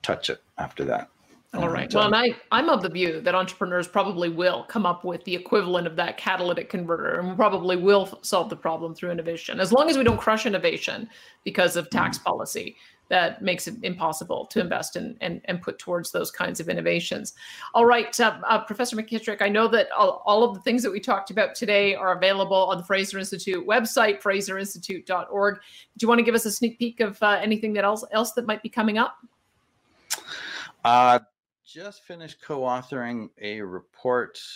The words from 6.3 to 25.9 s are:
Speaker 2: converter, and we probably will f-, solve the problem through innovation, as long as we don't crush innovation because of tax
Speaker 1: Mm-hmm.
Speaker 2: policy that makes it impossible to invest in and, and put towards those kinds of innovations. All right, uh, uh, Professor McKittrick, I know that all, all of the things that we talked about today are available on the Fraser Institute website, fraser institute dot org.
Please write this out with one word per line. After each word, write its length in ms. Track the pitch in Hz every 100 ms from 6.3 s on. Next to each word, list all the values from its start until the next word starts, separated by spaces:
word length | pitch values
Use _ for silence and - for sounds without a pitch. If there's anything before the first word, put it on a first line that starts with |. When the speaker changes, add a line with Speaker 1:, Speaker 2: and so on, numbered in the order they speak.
| 185 175 170 -
Speaker 2:
converter, 500 | 185 170 165 156 165
and 80 | 180
we 60 | 185
probably 400 | 214 196 175 180
will 280 | 180 202
f-, 160 | 185 -
solve 280 | - 190 190
the 60 | 208
problem 380 | 170 165 165
through 160 | 160 180
innovation, 500 | 170 165 170 - -
as 120 | 185
long 180 | 240 311
as 80 | 269
we 60 |
don't 160 | 233 214
crush 260 | - 220 240
innovation 640 | 190 170 160 - - 226 - - _
because 320 | - 160 180 175
of 140 | 165
tax 280 | - 175 -
Speaker 1:
Mm-hmm. 80 | -
Speaker 2:
policy 520 | - - - - - - _ _
that 340 | 185 170 -
makes 260 | 196 175 -
it 60 | -
impossible 640 | 190 180 160 156 175 180 -
to 140 | -
invest 360 | 180 175 - 175
in 220 | - -
and, 200 | 180 170 -
and 180 | 180
put 160 | 180 -
towards 320 | - 175 170
those 180 | 175 170
kinds 300 | - 180 185
of 100 | 165
innovations. 640 | 175 170 170 170 180 - - - - -
All 140 | 226 233
right, 320 | 240 226 -
uh, 200 | 226 208 -
uh, 160 | 220 -
Professor 300 | 208 240 220
McKittrick, 460 | 220 226 220 202
I 80 | 208
know 180 | 208 226
that 220 | 226 190
all, 300 | - - - -
all 160 | 208
of 100 | 233
the 80 | 196
things 220 | - 240
that 80 | 226
we 80 | 190
talked 320 | 202 196 -
about 240 | 196 190 -
today 400 | 208 202 202 196
are 200 | 185 170
available 520 | 190 196 185 190 185
on 100 | 180
the 60 |
Fraser 340 | 175 196 196 196
Institute 480 | 185 185 196 180 175
website, 560 | 226 226 - 214 202
fraser 380 | 208 196 196 190
institute 480 | 196 180 - 185 -
dot 200 | 185 165
org. 240 | 202 202 202 - - -